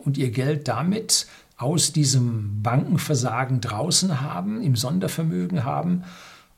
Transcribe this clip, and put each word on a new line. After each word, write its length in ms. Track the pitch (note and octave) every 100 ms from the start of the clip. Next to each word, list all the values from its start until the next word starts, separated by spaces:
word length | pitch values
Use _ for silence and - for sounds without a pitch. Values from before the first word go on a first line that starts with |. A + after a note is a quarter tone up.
und 140 | D3 C3+
Ihr 120 | B2+
Geld 380 | G#2+ C3+ D3+ -
damit 580 | A#2 F3 G#3+ A3 - - - - -
aus 360 | B2+ E3 -
diesem 680 | D#3 C3+ B2+ A#2+ A2+ G#2 G#2
Bankenversagen 1000 | A2 B2+ - D#3+ - C3+ B2 A#2 B2+ B2+
draußen 600 | - G#2+ E3 - F#3+ C3
haben, 420 | D3 F2 G#3 A3+
im 140 | E3 A2+
Sondervermögen 880 | B2+ F3+ - - D#3+ F3+ F3+ F3
haben, 400 | B2+ D3 E3+ F3+ - - - - -